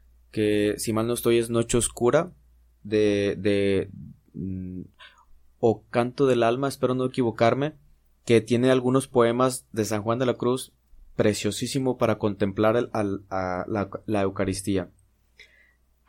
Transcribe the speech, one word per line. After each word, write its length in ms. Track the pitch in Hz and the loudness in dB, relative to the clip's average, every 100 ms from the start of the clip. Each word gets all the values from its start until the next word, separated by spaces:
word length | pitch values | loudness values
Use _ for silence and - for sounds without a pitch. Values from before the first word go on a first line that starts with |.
| _ _ _ | _ _ _
que 440 | 110 104 104 104 - | -2 0 2 0 -2
si 160 | - | -2
mal 140 | 110 117 | -2 -2
no 80 | |
estoy 240 | 120 120 117 | -2 2 2
es 120 | 117 | 2
Noche 280 | 117 113 120 | -2 0 0
Oscura, 520 | 113 - 120 143 180 - _ _ _ _ | -2 0 2 2 0 -10 _ _ _ _
de, 540 | 101 107 104 101 101 - | -2 2 2 2 0 -2
de, 520 | 104 101 98 95 98 - - - _ | 0 2 2 0 -2 -10 -18 -20 _
mm, 480 | - 92 92 92 92 - _ - _ _ - _ _ | -10 -8 -8 -10 -12 -14 _ -20 _ _ -20 _ _
o 240 | 113 110 _ | 0 0 _
Canto 380 | 120 123 127 135 | -2 -2 0 2
del 160 | 117 | 4
Alma, 260 | 113 127 139 | 2 0 -4
espero 260 | - 127 | -2 -2
no 120 | 127 127 | 0 -2
equivocarme, 640 | 135 117 113 117 123 147 - _ _ _ _ | -2 -2 2 2 2 -2 -6 _ _ _ _
que 160 | - 113 | 2 2
tiene 300 | 113 120 131 | 4 2 4
algunos 380 | 131 123 131 131 | 2 2 0 2
poemas 580 | 123 117 120 131 127 - | 2 2 2 0 -2 -6
de 120 | 110 | -4
San 180 | 101 107 | -2 -2
Juan 160 | 107 120 | -2 0
de 80 | 123 | 0
la 80 | |
Cruz, 380 | - 120 127 - _ _ - - - | 0 -2 -2 -6 _ _ -20 -10 0
preciosísimo 800 | 107 101 104 98 123 139 131 123 | 0 2 -4 -4 -4 -2 -2 0
para 200 | 110 107 | 0 0
contemplar 580 | 107 95 98 95 107 117 | -2 -2 -2 2 2 2
el, 140 | - | 0
al, 320 | 110 101 98 - | -2 -2 -4 -6
a 340 | 95 92 90 - | -6 -4 -4 -4
la, 220 | 104 95 - - | -4 -6 -8 -4
la 160 | 104 | -2
Eucaristía. 680 | 98 98 98 95 - 95 85 _ _ _ _ _ - _ _ _ _ _ | -2 -2 -4 -4 -2 -4 -4 _ _ _ _ _ -20 _ _ _ _ _